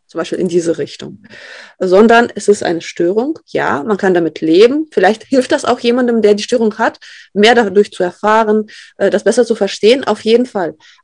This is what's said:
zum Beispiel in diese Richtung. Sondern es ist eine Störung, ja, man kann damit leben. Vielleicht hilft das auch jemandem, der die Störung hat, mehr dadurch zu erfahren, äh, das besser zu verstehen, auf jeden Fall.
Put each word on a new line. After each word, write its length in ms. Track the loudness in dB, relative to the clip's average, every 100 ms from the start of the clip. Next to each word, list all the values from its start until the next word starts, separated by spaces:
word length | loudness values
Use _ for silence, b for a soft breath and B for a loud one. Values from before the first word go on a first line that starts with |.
| _
zum 120 | -10
Beispiel 200 | -6 -4
in 100 | -2
diese 300 | -2 -2 -4
Richtung. 460 | -6 -10 -16 -18 -20 B B B B B
Sondern 520 | 2 4 6 4 2
es 140 | -2 -2
ist 160 | -2
eine 200 | -2 -4
Störung, 560 | -6 -4 -2 -2 -4 -6 _
ja, 360 | -6 -4 -4
man 140 | -4 -2
kann 180 | 0
damit 260 | 0 -2 -4
leben. 460 | 0 4 4 2 -4
Vielleicht 320 | 0 0 0
hilft 260 | -2 -2 0
das 120 | -2
auch 160 | -2 -2
jemandem, 400 | 0 0 0 0
der 140 | 0
die 80 | 0
Störung 340 | -2 -2 0 -2
hat, 200 | -4 -4 B B B
mehr 220 | 0 2
dadurch 360 | 4 2 0 0
zu 120 | -2
erfahren, 600 | -6 -4 0 2 2 0 -2 B B B
äh, 120 | -2
das 140 | 0
besser 200 | 0 0
zu 120 | 0 0
verstehen, 480 | -4 0 0 2
auf 160 | 0 -4
jeden 260 | 0 0 0
Fall. 300 | -4 -6 -8 b b